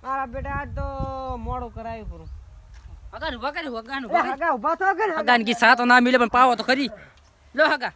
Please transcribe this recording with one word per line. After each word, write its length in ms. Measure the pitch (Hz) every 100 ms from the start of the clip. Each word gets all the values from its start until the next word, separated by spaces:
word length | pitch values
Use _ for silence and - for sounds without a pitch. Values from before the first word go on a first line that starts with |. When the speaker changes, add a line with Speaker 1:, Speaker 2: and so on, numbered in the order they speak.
Speaker 1:
મારા 220 | 247 269 269
બેટા, 260 | 254 269
આજ 180 | 277 285 277
તો 100 | 277 269 269 269 262 254
મોડું 360 | 226 247 240
કરાયું 360 | 220 226 226 214
પૂરું. 200 | 170 160 - - - - - - - -
Speaker 2:
હગાન 220 | 220 302 247
ઉભા 160 | 247
કરી, 160 | 294 311
હગાન 360 | 233 226 269
Speaker 1:
એ 40 | 240
Speaker 2:
ઉભા 140 | 330
કરી. 100 | 254
Speaker 1:
હગા 180 | 269 330
ઉભા 260 | 262 262 330
થો 200 | 381 359
કે 120 | 427
ને, 80 | 320
Speaker 2:
હગાન 300 | 311 240 220
કી 80 |
સાથ 260 | 233 226 247
ના 200 | 240 247
મિલે, 180 | 247 254
પણ 100 | 233
પાવો 280 | 247 254 240
તો 80 |
ખરી. 260 | 226 262 262 - - _ _ _ _ 247
લો 100 | 311
હગા. 220 | 302 233